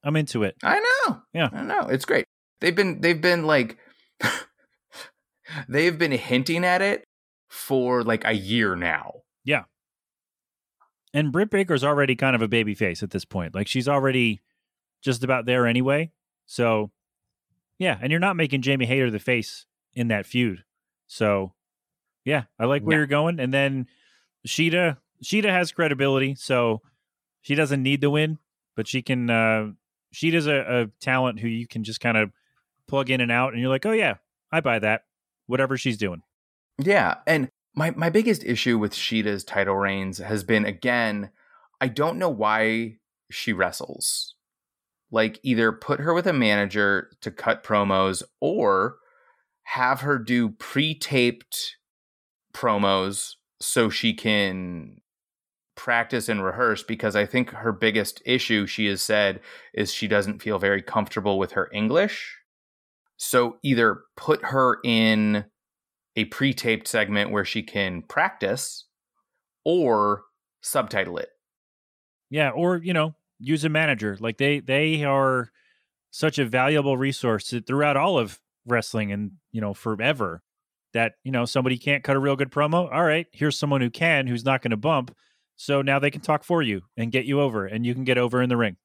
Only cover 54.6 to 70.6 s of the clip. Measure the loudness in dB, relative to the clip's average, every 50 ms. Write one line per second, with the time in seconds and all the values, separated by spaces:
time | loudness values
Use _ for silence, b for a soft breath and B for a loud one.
54.6 | -8 -8 -10 -10 -12 -14 -20 -20 _ _ _ _ _ _ _ _ _ _ _ _
55.6 | _ _ _ -12 -2 0 0 0 0 0 -2 -4 -2 -2 -2 -2 -2 -4 -2 0
56.6 | 0 0 0 -2 -4 -8 -6 -2 -2 0 2 2 0 2 2 0 -2 -2 -6 -6
57.6 | -4 -4 -2 2 2 2 2 2 -2 -2 -6 -10 _ 0 0 0 2 2 0 0
58.6 | 0 -2 -2 -2 0 0 0 -2 0 0 2 4 4 2 0 -2 B B B B
59.6 | B B B -4 -4 -4 -2 -6 -2 2 2 2 2 0 -6 -8 -6 -4 -4 0
60.6 | 2 2 0 0 -2 -2 -2 -2 -2 -2 -4 -2 0 0 0 0 0 -2 -2 -4
61.6 | -4 -4 -2 -2 0 2 2 2 2 0 -2 -8 -14 -14 -18 -20 _ _ _ _
62.6 | _ _ _ _ _ _ _ _ _ _ _ _ -8 0 2 2 2 2 -2 -6
63.6 | 0 0 2 4 4 2 2 0 -8 _ _ -12 0 0 0 0 0 -2 0 2
64.6 | 2 2 2 0 0 0 2 4 4 4 4 4 2 2 0 -2 -2 -6 _ _
65.6 | _ _ _ _ _ _ _ _ _ _ _ -4 -4 -4 -2 0 0 0 0 0
66.6 | -2 -2 -2 -2 -4 -4 -2 -2 0 0 0 -2 0 0 -2 -2 -2 -2 -4 -8
67.6 | -8 -4 -2 -2 -2 -2 -2 -8 -10 _ -2 0 0 0 -2 -4 -4 -4 -2 -4
68.6 | -6 -10 -12 -16 -20 _ _ _ _ _ _ _ _ _ _ _ _ _ _ _
69.6 | _ 0 0 2 2 2 4 4 4 2 0 -2 -4 _ _ _ _ _ _ _